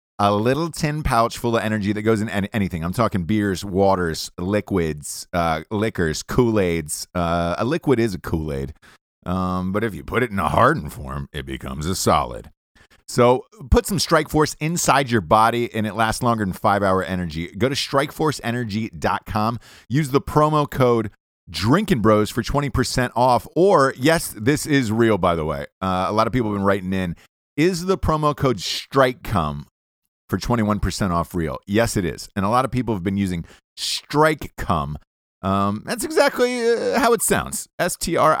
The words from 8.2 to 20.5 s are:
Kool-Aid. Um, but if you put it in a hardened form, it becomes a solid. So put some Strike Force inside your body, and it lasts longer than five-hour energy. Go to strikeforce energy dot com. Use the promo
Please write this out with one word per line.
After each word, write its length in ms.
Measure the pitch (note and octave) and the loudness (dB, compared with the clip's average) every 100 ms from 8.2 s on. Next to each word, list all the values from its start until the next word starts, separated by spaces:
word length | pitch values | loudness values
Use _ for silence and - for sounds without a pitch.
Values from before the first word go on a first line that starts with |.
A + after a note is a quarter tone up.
Kool-Aid. 540 | - E2 D#2 C#2 C#2 - - _ _ _ - | -4 -4 -4 -6 -8 -12 -20 _ _ _ -6
Um, 460 | F#2 F#2 F#2 F#2 | -4 -4 -4 -4
but 100 | G#2 | -2
if 100 | A2+ | -4
you 120 | D#2+ | -6
put 180 | C#2 G2+ | -6 -2
it 80 | B2 | -2
in 80 | G2 | -2
a 100 | D#2 | 0
hardened 440 | G2 B2 D#3+ D2 | 4 4 2 -4
form, 360 | - C2+ C#2+ C#2 | -10 -10 -10 -8
it 140 | D2 C2+ | -10 -10
becomes 400 | C2+ - C#2 D#2 | -10 -10 -6 -4
a 100 | F#2 | 0
solid. 540 | A2+ D#2 B1+ A1+ - _ _ _ _ _ - | 2 2 0 -8 -16 _ _ _ _ _ -6
So 360 | B2 A#2+ B2+ - - C3+ | 2 4 4 -2 -18 2
put 160 | B3 - | 2 2
some 120 | F#3 | -2
Strike 300 | - D#3+ D3 | 2 0 2
Force 260 | D3+ D3+ - | 0 0 -2
inside 500 | D#3 F3 - C3+ C3 | -4 0 2 2 4
your 100 | A#2 | 0
body, 540 | D#2 G#2+ A2+ A#2 A#2 | 4 6 6 2 -2
and 120 | A2 G#2+ | -2 -2
it 80 | |
lasts 280 | G2 A2+ - | 0 0 0
longer 220 | A#2+ A2+ | 0 0
than 100 | G2 | -2
five-hour 480 | E2 G#2+ G2+ G2 F#2+ | 0 0 2 2 2
energy. 460 | D#2+ F#2 E2+ D2+ E2 G2 | 0 -4 -4 -6 -8 -2
Go 120 | B2+ | -2
to 60 | |
strikeforce 680 | C#3 - C3+ C#3+ - D#3 - | 0 0 0 0 0 -2 -2
energy 460 | A#2 B2 A2+ G#2 A2 | -4 -4 -4 -4 -6
dot 360 | D#2 G2+ G2+ - | -4 -2 -2 -2
com. 320 | G#2+ G#2+ A#2+ - - - | -2 -2 -4 -12 -20 -2
Use 220 | C3 C#3+ | -2 2
the 100 | C3+ | 0
promo 500 | - D3+ D3+ | 2 2 4